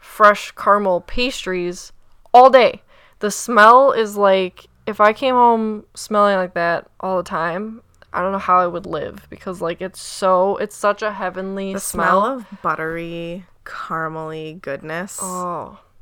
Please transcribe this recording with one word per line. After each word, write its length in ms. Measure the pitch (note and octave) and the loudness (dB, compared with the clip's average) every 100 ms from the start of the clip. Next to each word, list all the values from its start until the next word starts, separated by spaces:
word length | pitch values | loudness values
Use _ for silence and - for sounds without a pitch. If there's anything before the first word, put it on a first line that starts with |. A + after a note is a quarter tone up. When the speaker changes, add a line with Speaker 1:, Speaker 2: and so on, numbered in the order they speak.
Speaker 1:
fresh 500 | - - G#3 G3+ - | -12 4 4 4 -2
caramel 500 | - G#3 G#3 G3 F3 | -4 2 2 2 -2
pastries 920 | - - B3 - - F#3 F3 F3+ - - - _ _ | -2 -4 -4 -4 -8 -6 -6 -10 -16 -20 -20 _ _
all 160 | A#3+ C4 | 8 8
day. 320 | B3+ G#3 - _ _ _ _ | 8 4 0 _ _ _ _
The 100 | G#3 | -6
smell 640 | - - A#3 G#3+ B3 C#4 | -6 -2 6 8 8 6
is 240 | A3+ G#3+ G3+ | 2 -2 0
like, 500 | G3+ F#3+ F#3 - - _ | 2 2 0 -8 -20 _
if 160 | - G#3 | -8 2
I 120 | G#3 | 2
came 240 | A3 C4+ B3 | 2 0 4
home 480 | A#3+ A3+ A3 G#3+ - | 4 4 -2 -6 -12
smelling 420 | - - G#3 G3+ F#3+ | -16 -4 0 2 2
like 160 | F3+ | -2
that 340 | F3+ E3+ E3 - _ | -2 -2 -2 -6 _
all 200 | F#3+ F#3 | -6 -4
the 40 | F3 | -4
time, 540 | F3+ E3+ E3+ A3 A3+ _ _ _ | -4 -4 -6 -10 -14 _ _ _
I 80 | - | -6
don't 120 | F#3 | -4
know 60 | G3 | -4
how 200 | F#3+ F3+ | 0 2
I 80 | F3+ | 2
would 200 | F3 - | -4 -8
live 420 | D#3 - - - | -8 -8 -12 -20
because, 300 | - G3+ F3 | -16 -14 -8
like, 180 | E3 F3 | -8 -8
it's 200 | F#3 - | -12 -14
so, 560 | - - F#3+ F#3 F#3+ G3 | -16 -4 0 2 2 -2
it's 180 | G#3 | -6
such 280 | - G#3 G#3 | -4 -2 -2
a 100 | G#3+ | -4
heavenly 600 | G3 F#3 F#3 F#3+ G3 G3 | -6 -8 -8 -10 -8 -8
Speaker 2:
The 40 | G3 | -8
Speaker 1:
smell. 420 | - - E3+ F#3 | -8 -4 0 0
Speaker 2:
smell 20 | A3 C4+ | 0 -4
of 80 | G3+ G3 | -12 -10
buttery, 840 | F3 D#3 D#3+ E3 E3+ E3+ E3+ F3 F3+ _ | -6 -6 -6 -8 -10 -10 -12 -12 -16 _
caramely 960 | - - - D#3+ D#3+ D#3+ D#3 D#3+ D#3 E3 | -18 -16 -10 -8 -8 -8 -12 -12 -14 -14
goodness. 600 | D#3 C#3 D#3 E3 G3 - | -12 -10 -8 -10 -10 -12
Speaker 1:
Oh. 560 | F#3+ F3+ F3+ E3+ G#2 - _ _ | -10 -8 -8 -8 -12 -16 _ _